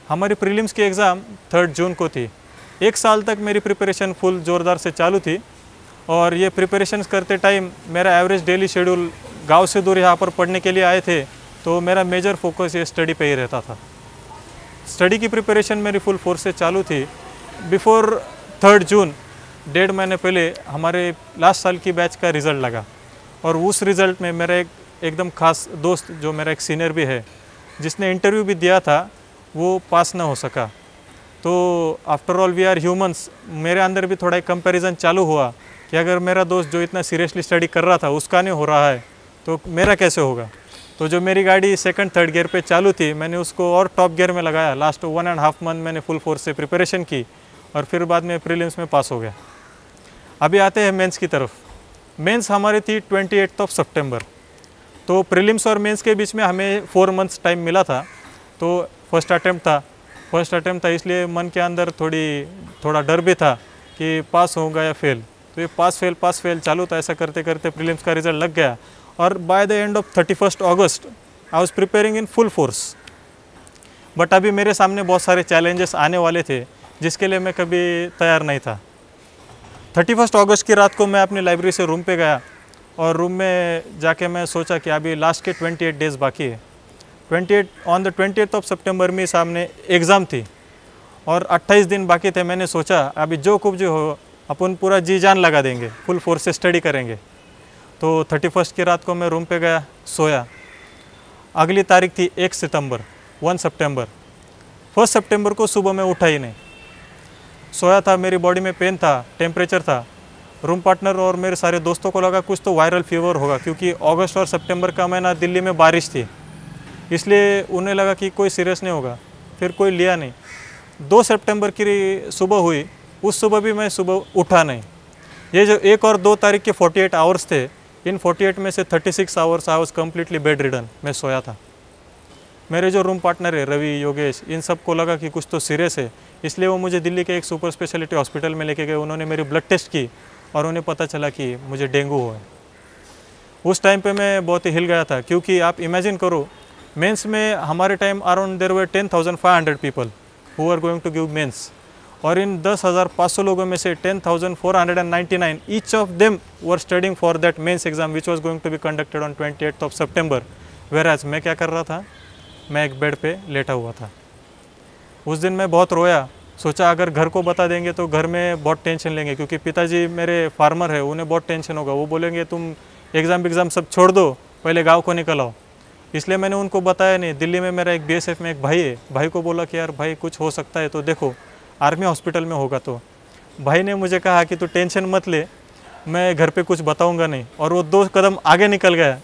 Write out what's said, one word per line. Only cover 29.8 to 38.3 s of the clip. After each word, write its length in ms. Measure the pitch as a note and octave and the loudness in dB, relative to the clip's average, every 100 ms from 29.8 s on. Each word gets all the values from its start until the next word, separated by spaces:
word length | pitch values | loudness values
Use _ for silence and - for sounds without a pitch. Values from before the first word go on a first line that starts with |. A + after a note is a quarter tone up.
| - | 0
पास 240 | E3+ E3 F3+ | 2 2 -2
ना 80 | |
हो 120 | D#3+ C3 | -4 -4
सका। 300 | C3 C#3 A2 - - - - - - - | -6 -6 -8 -10 -20 -20 -20 -20 -20 -8
तो 560 | E3+ F3+ F3+ F3 D#3+ D#3+ - | -2 0 0 0 -2 -4 -4
after 260 | D3 - F3+ | -4 -2 0
all 160 | F#3 F3 | 2 2
we 180 | F#3+ F3+ | 2 2
are 100 | E3 | 0
humans, 440 | F#3 F#3+ E3 - - - | 0 -2 -4 -12 -18 -14
मेरे 300 | D#3 E3 F3+ | -6 -2 0
अंदर 260 | F#3+ F#3+ F#3 | 0 0 -2
भी 100 | F#3+ | -2
थोड़ा 220 | F3+ F3 | 0 -2
एक 80 | E3+ | -2
comparison 480 | F3 F3+ F3+ F#3 | -2 0 0 0
चालू 300 | E3+ E3+ F3+ | 0 0 2
हुआ 300 | E3+ D3+ B2+ A#2+ - - - | 2 2 0 -4 -18 -20 -4
कि 60 | D#3+ | -2
अगर 220 | E3+ F3+ | 0 0
मेरा 240 | F3+ F#3 | 2 0
दोस्त 260 | F3 F3+ D#3 | 2 0 -2
जो 120 | E3+ | -2
इतना 200 | E3+ F#3 | -4 -4
seriously 400 | E3+ E3 E3 F3+ | -4 -2 -2 -4
study 260 | D#3+ E3+ E3+ | -2 0 0
कर 160 | E3+ | 0
रहा 140 | E3+ E3+ | 2 2
था, 120 | D3+ | 2
उसका 320 | D3 - | -4 0